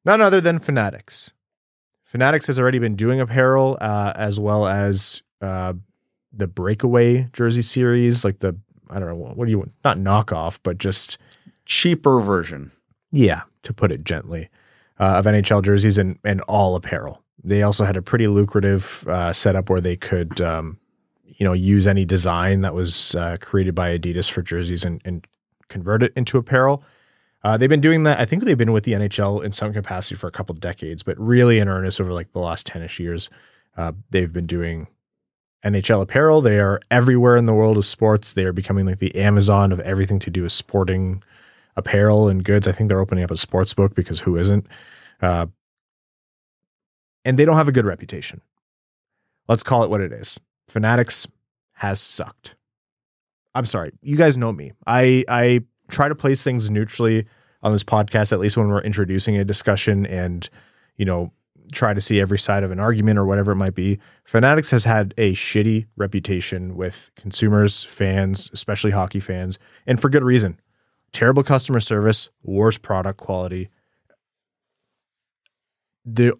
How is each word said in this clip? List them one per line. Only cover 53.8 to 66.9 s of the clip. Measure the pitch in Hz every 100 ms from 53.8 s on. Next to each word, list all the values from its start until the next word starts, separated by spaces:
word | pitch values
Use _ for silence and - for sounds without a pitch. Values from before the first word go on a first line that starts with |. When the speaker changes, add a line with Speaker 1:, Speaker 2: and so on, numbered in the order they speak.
| 80 -
Speaker 1:
You | 143 147
guys | 160 127
know | 117
me. | 87 71 - -
I, | 123 127 131 123
I | 120 123 123 - _ _
try | - 143
to | 151
place | 139 135
things | 139 123 107
neutrally | 107 107 - 117 110 107 _ _ _
on | 107
this | 104
podcast, | - 110 104 113 104
at | 98
least | 101 113
when | 104
we're | 104
introducing | 107 104 92 95 110 101
a |
discussion | 98 101 - 98 - 101 98
and, | 92 90 87 - - _ _ _ -
you | 95
know, | 87 85 - _ _ -
try | - 113
to | 101
see | - 104
every | 98 101
side | - 101
of | 98
an | 92
argument | 107 107 107 104
or | 98
whatever | 101 101
it | 95
might | 95 92
be. | 95 98 - _ _
Fanatics | 113 131 156 147
has | 120 117
had | 110 95 -
a | 104
shitty | 92 - - 107 110 110 -
reputation | 101 98 87 92 - 92 92 90
with | 90